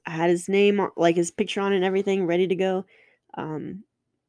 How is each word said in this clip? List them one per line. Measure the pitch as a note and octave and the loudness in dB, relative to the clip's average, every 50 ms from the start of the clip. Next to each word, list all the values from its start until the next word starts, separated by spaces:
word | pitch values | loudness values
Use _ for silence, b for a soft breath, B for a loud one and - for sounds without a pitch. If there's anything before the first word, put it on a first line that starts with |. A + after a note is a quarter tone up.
| - | -10
I | - | -8
had | E3 D#3+ E3+ F3 | -4 0 2 2
his | F3 F3 F3 F#3+ | 2 0 0 0
name | F#3+ G3+ G3+ G#3 G#3 G3+ | 2 4 4 4 4 2
on, | F3+ - - | 0 -2 0
like, | - E3+ E3+ E3+ | 2 2 2 4
his | F3 E3+ F3 | 2 0 -2
picture | - - G#3 - - G3+ | -2 -4 -4 -4 -4 -2
on | G3 G3 G3+ | -2 0 0
it | |
and | F#3 F3+ | 0 0
everything | F#3+ F#3+ G3 G3 G3 G3 G3 F3+ | 0 0 0 0 0 0 0 0
ready | E3 E3+ F3 F#3+ | 0 0 0 0
to | E3+ F#3 | 0 0
go. | E3+ F#3 F#3+ F#3 F#3+ G3+ b b b b b b b b _ - | 0 0 -2 -2 -2 -4 b b b b b b b b _ -12
Um, | - C#3+ D#3 D#3 C#3+ C3 - F#3 G3 - _ _ _ _ _ _ _ _ | -10 -10 -8 -8 -8 -10 -12 -14 -16 -18 _ _ _ _ _ _ _ _